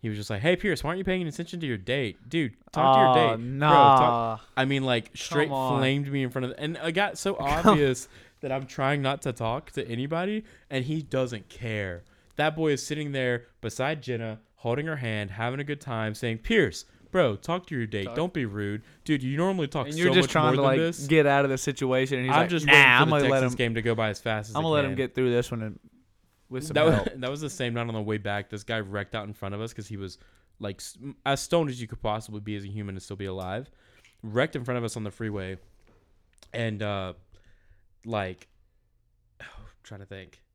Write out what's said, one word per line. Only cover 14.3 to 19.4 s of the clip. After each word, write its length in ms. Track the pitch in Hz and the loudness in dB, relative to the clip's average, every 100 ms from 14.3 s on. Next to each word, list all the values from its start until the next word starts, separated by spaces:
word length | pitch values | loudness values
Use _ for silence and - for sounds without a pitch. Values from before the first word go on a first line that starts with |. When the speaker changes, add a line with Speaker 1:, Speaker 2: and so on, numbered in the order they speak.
| 110 _ _ | -10 _ _
Speaker 1:
holding 300 | 117 123 156 | -4 -4 -4
her 100 | 151 | -6
hand, 340 | 123 107 101 | -4 -4 -6
having 260 | 98 117 135 | -6 -6 -6
a 40 | |
good 160 | 143 143 | -8 -8
time, 340 | - 113 110 | -6 -6 -4
saying, 240 | 107 120 113 | -4 -4 -4
"Pierce, 460 | - 226 135 - - _ - | 0 2 2 -2 -16 _ -6
bro, 260 | 185 143 101 | 0 2 0
talk 300 | - 175 - | -4 -6 -4
to 60 | 143 | -6
your 100 | 110 | -4
date. 180 | 104 | -4
Speaker 2:
Talk. 100 | 98 120 | -6 -4
Speaker 1:
Don't 160 | 175 | -4
be 100 | 175 117 | -2 -4
rude. 360 | 104 101 107 - - | -4 -6 -6 -10 -16
Dude, 180 | - 147 | -2 -2
you 140 | 127 | 0
normally 300 | 139 | -2